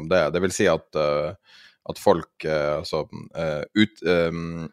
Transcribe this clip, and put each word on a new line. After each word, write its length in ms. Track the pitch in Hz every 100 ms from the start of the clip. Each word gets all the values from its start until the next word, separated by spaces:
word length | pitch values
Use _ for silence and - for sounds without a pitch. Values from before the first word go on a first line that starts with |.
om 80 | 80
det. 140 | 90 73
Det 80 | 85
vil 140 | 92 -
si 100 | 95
at, 220 | 80 - 78
eh, 380 | 76 73 76 98 _ - - _ -
at 80 | -
folk, 420 | 104 85 - -
eh, 360 | 78 76 73 76
altså, 240 | - 80 71 76 76 -
eh, 240 | 80 76 - 107
ut-, 240 | 107 -
ehm, 640 | 85 87 82 85 85 85 80